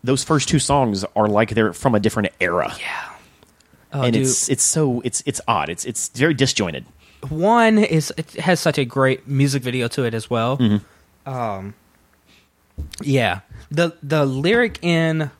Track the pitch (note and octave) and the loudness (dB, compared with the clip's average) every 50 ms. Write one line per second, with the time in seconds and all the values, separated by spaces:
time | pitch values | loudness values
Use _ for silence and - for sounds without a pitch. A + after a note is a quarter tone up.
0 | - A#2+ C3+ C3 - - D#3 D3 - - - C#3+ - - C#3 C#3+ C3 A#2 G2+ F#2+ | 0 0 0 0 2 0 0 0 2 2 0 0 2 2 2 2 2 0 0 -4
1 | G2 - _ G#2 G#2+ G#2 G#2 G#2 A2+ G#2+ G#2+ A2+ A2 G#2 F2 - - C3 A#2 G#2 | -6 -4 _ 0 2 4 4 2 2 2 2 2 2 0 0 0 0 2 2 4
2 | G#2 A2+ - A2+ G#2 F2+ _ _ F2+ F2 E2+ F2+ - - - - - - - - | 2 2 0 2 -2 -2 _ _ -2 0 2 0 0 -2 -6 -8 -10 -8 -8 -8
3 | - - - - - _ _ _ - _ _ _ _ _ _ _ _ _ - C#3+ | -10 -12 -16 -20 -20 _ _ _ -20 _ _ _ _ _ _ _ _ _ -4 0
4 | B2+ B2 A2+ - C3+ C3 B2 - - - C#3 - - - - D#3+ D#3 C#3 A#2+ A#2+ | 0 2 2 2 2 2 0 0 0 0 0 0 0 0 2 2 2 2 0 -2
5 | - B2 - - - D3 - - - - A#2 F#2 C#2+ D2+ F2 - - - - - | -4 -4 -6 -4 -4 -4 -6 -4 -2 -2 0 0 -2 -4 -6 -8 -8 -8 -6 -8
6 | - - _ A#2+ C3+ E3 D#3+ B2 C3+ B2+ - - G#2 E2+ D2+ C2 - - _ _ | -8 -8 _ 0 2 2 4 2 2 0 2 -2 -2 -2 -4 -8 -12 -14 _ _
7 | _ _ _ _ - C3 D3+ D#3 F3 G#3 A3+ A#3+ A3+ A3+ A3 G#3+ G3+ - D#3+ D#3+ | _ _ _ _ -10 -8 -4 0 2 4 4 4 4 4 4 4 4 4 2 0
8 | D3 - - - D#3+ - - - E3 F3+ F3+ D#3+ - E3 C#3+ - C#3 A#2 - C3+ | 0 -2 -6 -8 -10 -10 -10 -4 0 0 0 2 2 0 0 0 -2 -2 0 2
9 | C3 C3 B2+ - _ C3 C#3 C3+ C#3 C#3+ C3+ C#3 A#2+ B2+ A#2+ B2+ A#2+ A#2 - - | 2 2 2 -2 _ -4 2 2 2 2 2 0 -2 -2 -2 -2 -2 -2 -2 -2
10 | C3 A#2 A2+ A2 G#2+ - B2 A2+ A2+ A#2+ B2+ B2 B2 G#2+ G#2 G#2 - _ _ _ | -2 -2 -2 -4 -4 -2 -2 0 0 0 0 2 2 2 2 2 -2 _ _ _
11 | _ _ _ _ _ C#3 C3 B2+ A#2+ A2 G2+ F#2+ F#2+ G2+ A2 _ _ _ _ _ | _ _ _ _ _ -10 -8 -6 -6 -6 -6 -8 -10 -14 -16 _ _ _ _ _
12 | _ _ _ _ _ _ _ _ _ _ _ _ _ _ _ - D2+ D2 - - | _ _ _ _ _ _ _ _ _ _ _ _ _ _ _ -12 -12 -12 -12 -10
13 | - C#3+ C3+ C3+ A#2 G2 F2 F#2+ - _ - - - _ D3+ D3+ F3 E3+ E3 _ | -4 0 0 2 2 0 -2 -4 -8 _ -20 -20 -16 _ -2 0 0 -2 -2 _
14 | - C#3 D#3 D#3 C#3+ C#3 C3 C3+ C#3+ F3 A3 A#3+ B3 A3 F3 - - F3 E3+ E3 | -6 -2 0 0 2 0 0 -2 0 2 2 2 2 0 -2 -4 -2 0 0 2
15 | E3 D#3+ D#3+ D#3+ D3+ - - | 2 0 0 -2 -4 -6 -8